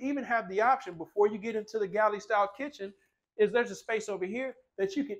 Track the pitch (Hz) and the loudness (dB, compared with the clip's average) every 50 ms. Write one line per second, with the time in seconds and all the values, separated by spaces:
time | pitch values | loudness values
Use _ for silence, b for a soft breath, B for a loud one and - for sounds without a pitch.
0 | 254 277 285 277 233 240 233 226 196 180 190 208 220 254 262 254 - 185 175 160 | -4 -2 -2 -2 -2 0 -2 -2 -2 -2 0 2 4 4 4 2 0 -8 -10 -10
1 | 160 - - 208 208 214 220 196 208 233 220 214 208 - - 220 202 175 190 208 | -12 -2 2 4 4 4 4 0 -6 -4 -4 -4 -4 -4 -4 -4 -2 -2 2 2
2 | 214 208 208 196 - - 220 202 202 196 - - 277 294 - - 196 202 - _ | 2 2 2 0 -2 0 2 2 2 0 -2 -6 -10 -10 -8 -10 -12 -12 -14 _
3 | _ _ _ _ _ _ _ - 214 196 214 240 233 196 190 - - - 226 214 | _ _ _ _ _ _ _ 2 4 4 4 2 2 0 -4 -10 -6 -4 -2 -2
4 | 214 214 196 180 180 190 220 254 262 262 - _ _ _ _ 196 196 - - 294 | -2 -4 -4 -4 -4 -4 -2 -4 -4 -6 -8 _ _ _ _ -2 -2 -2 0 -2
5 | 277 220 202 | -4 -4 -6